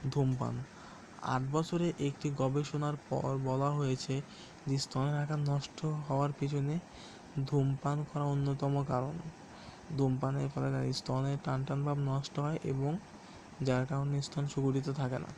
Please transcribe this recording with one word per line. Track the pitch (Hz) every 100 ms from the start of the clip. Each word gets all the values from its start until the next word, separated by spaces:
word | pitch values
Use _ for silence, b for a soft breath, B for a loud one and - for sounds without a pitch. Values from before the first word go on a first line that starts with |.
| 139
ধূমপান। | 143 131 127 120 120 131 B B B B -
আট | - 127 135
বছরে | 151 160 170 170 160
একটি | 143 139 147 139
গবেষণার | 135 143 143 147 147 147 -
পর | 135 135 135
বলা | 135 131 143
হয়েছে | 147 139 127 - 135 - B B B -
যে | 139
স্তনের | - 131 143
আকার | 147 147 151
নষ্ট | 143 143 - -
হওয়ার | 156 151 147 139 143 143
পিছনে | 143 147 139 170 - B B B B - 135
ধূমপান | 147 135 135 143 147 147
করা | 147
অন্যতম | 143 143 139 139 139 143 135
কারণ। | 127 131 165 165 - - B B B - 147
ধূমপানের | 135 127 131 139 139
ফলে | 135 135
নারীর | 135 131
স্তনের | 131 - 131 135 139
টানটান | - 131 135 143
ভাব | 147 143
নষ্ট | 139 135 139 -
হয় | 147 160
এবং | 160 135 139 180 - B B B B -
যার | 131 127 131
কারণে | 139 143 143
স্তন | 139 156 143
সুগঠিত | 143 135 135 139
থাকে | 139 127 131
না। | -